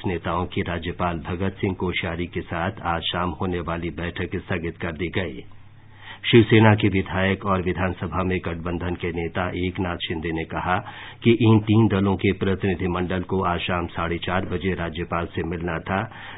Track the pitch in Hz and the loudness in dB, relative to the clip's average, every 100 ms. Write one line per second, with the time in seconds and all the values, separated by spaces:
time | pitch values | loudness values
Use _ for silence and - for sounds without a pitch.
0 | 98 87 92 85 90 101 90 85 82 82 | -2 -4 -2 -2 -2 -2 -2 -4 -4 -2
1 | 87 85 73 90 95 95 101 92 90 85 | -2 -2 -4 -4 -4 -2 -2 -2 -2 -2
2 | 90 85 87 90 - 85 85 - 85 82 | -4 -4 -4 -6 -6 -4 -4 -4 -4 -2
3 | 80 87 90 80 95 90 85 85 85 78 | -2 -2 -2 -2 -4 -4 -4 -4 -6 -6
4 | 85 - 90 92 - 92 85 - 87 78 | -6 -4 -6 -6 -4 -6 -6 -6 -8 -4
5 | 85 87 87 - - - - - - - | -4 -4 -4 -6 -14 -16 -20 -20 -20 -20
6 | - - - 120 110 110 110 104 107 95 | -18 -10 6 8 8 8 8 8 4 2
7 | 90 95 95 95 101 95 90 87 95 90 | 0 0 2 0 0 0 0 0 0 -2
8 | 90 85 92 92 85 85 85 87 87 85 | -4 -2 0 0 -2 -6 -4 -4 -4 -4
9 | 90 85 82 95 90 90 92 87 90 85 | -4 -4 -4 -2 -2 -2 -2 -2 -4 -4
10 | - 82 82 80 80 78 85 90 - - | -6 -6 -4 -4 -4 -4 -2 -2 -2 -12
11 | - - 117 117 110 110 107 107 110 98 | -16 0 4 6 8 8 8 6 6 6
12 | 101 92 101 90 98 92 101 87 92 90 | 2 2 2 2 0 0 0 0 0 0
13 | 87 92 90 95 90 85 - 87 85 - | 0 -2 -2 0 0 0 0 -2 -2 -2
14 | 85 85 - 92 92 90 95 85 85 80 | -2 -2 -2 -2 -2 -2 -2 -2 -4 -6
15 | 82 85 85 - 82 87 85 80 - 98 | -4 -2 -4 -4 -4 -2 -2 -4 -2 -2
16 | 113 - - | -2 -8 -16